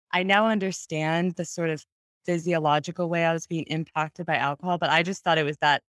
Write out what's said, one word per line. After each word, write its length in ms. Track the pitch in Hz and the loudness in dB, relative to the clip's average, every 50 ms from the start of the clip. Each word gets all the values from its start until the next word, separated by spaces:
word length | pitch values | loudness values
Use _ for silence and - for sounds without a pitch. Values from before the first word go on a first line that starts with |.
| _ _ - | _ _ -2
I 100 | 180 185 | 0 2
now 240 | 190 196 208 214 226 | 4 4 4 4 4
understand 880 | 220 208 190 190 175 - - - 165 156 156 156 160 170 175 185 165 | 2 0 0 -2 -4 -6 -8 -8 -4 -2 0 0 2 2 0 0 -2
the 100 | - 170 | -4 -8
sort 240 | - - - 170 165 | -8 -6 -4 -4 -2
of 160 | 156 147 - _ _ _ _ _ _ _ _ | -4 -4 -8 _ _ _ _ _ _ _ _
physiological 840 | - 175 170 156 175 170 165 156 151 147 151 147 - 165 - 175 165 | -2 -2 -2 0 0 0 2 2 4 2 2 0 -2 -4 -4 -4 -2
way 160 | 170 170 170 | 0 0 2
I 80 | 165 165 | 2 0
was 140 | 165 - - | 0 -4 -4
being 180 | 170 160 - | -6 -6 -4
impacted 600 | - 160 160 165 - - 156 156 156 - - 175 | -4 -4 -4 -4 -4 -4 -4 -4 -4 -6 -8 -4
by 120 | 165 156 127 | -2 0 0
alcohol, 400 | 127 139 147 - - 185 175 170 | 0 -2 -2 -4 -4 -4 -2 0
but 120 | 170 147 | 0 2
I 140 | 151 165 170 | 2 2 2
just 200 | 180 196 - - | 0 -4 -4 0
thought 140 | 180 165 160 | 0 2 2
it 60 | 156 | 2
was 140 | 143 151 - | 0 -2 0
that 260 | - 147 143 - - _ _ | 2 2 2 2 0 _ _